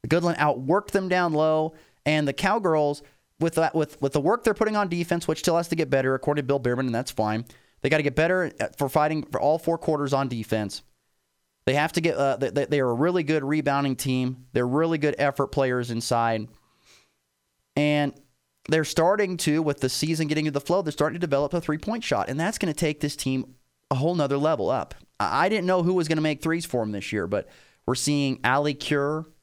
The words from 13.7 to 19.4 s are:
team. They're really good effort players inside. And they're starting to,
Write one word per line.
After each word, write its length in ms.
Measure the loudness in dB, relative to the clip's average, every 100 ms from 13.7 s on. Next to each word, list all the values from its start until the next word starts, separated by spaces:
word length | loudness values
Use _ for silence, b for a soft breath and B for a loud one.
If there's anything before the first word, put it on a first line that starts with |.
| 0 0 -2
team. 500 | -2 0 -2 -6 -4
They're 140 | 0 2
really 320 | 2 2 2
good 160 | 0 2
effort 300 | 0 0 -2
players 420 | 0 0 0 -2
inside. 580 | -4 0 0 2 0 -4 -16 b b b b b b _ _ _ _ _
And 380 | 0 2 2 0 -4 _ _ _ _ 0
they're 160 | 0
starting 520 | 2 2 2 2 0
to, 240 | 0